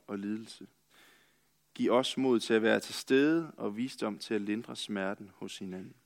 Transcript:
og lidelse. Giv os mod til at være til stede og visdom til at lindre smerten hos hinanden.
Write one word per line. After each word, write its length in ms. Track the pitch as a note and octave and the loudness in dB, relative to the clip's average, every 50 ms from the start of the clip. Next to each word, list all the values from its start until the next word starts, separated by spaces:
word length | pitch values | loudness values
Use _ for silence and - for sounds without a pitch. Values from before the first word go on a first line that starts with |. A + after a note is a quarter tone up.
| _ | _
og 120 | - G#2 G2+ | -8 -8 -6
lidelse. 480 | G2 G#2 G#2+ A2+ A2+ A2 - - - - _ _ _ _ _ _ - - _ _ _ _ _ _ _ _ _ _ _ _ - | -4 -4 -6 -6 -8 -12 -18 -18 -20 -20 _ _ _ _ _ _ -20 -20 _ _ _ _ _ _ _ _ _ _ _ _ -4
Giv 180 | - B2 - G#2+ | 0 2 4 6
os 240 | B2 B2+ - - | 4 4 2 0
mod 240 | - C3 C3 B2 A2 | 0 2 4 4 2
til 140 | - - A#2 | 4 4 4
at 80 | A2 A2 | 4 6
være 180 | A2 A2 G#2 | 6 4 4
til 140 | - - - | 2 -2 -8
stede 580 | - - - C3 C3+ C#3+ D3+ D#3+ E3 E3 D3+ - | -8 0 4 4 6 6 6 4 2 0 -4 -8
og 200 | - - G#2 G#2 | -8 -6 -6 -4
visdom 420 | A2 B2 C3 - - A#2+ G#2+ G#2 - | -4 -6 -6 -6 -6 -6 -4 -4 -6
til 160 | - - A2+ | -6 -4 -4
at 60 | G#2 | -2
lindre 360 | G2+ G#2 G#2 A2 A#2+ - - | -2 -2 -4 -4 -6 -8 -10
smerten 540 | - - - G#2+ G2 F#2+ F#2+ G#2 - G#2 F#2+ - | -10 -8 -6 -4 -4 -2 -4 -4 -6 -10 -16 -16
hos 240 | - G#2+ G2+ - - | -14 -12 -12 -10 -10
hinanden. 360 | G2 F#2+ F#2 F#2 F#2+ - - _ _ | -10 -10 -10 -10 -12 -14 -16 _ _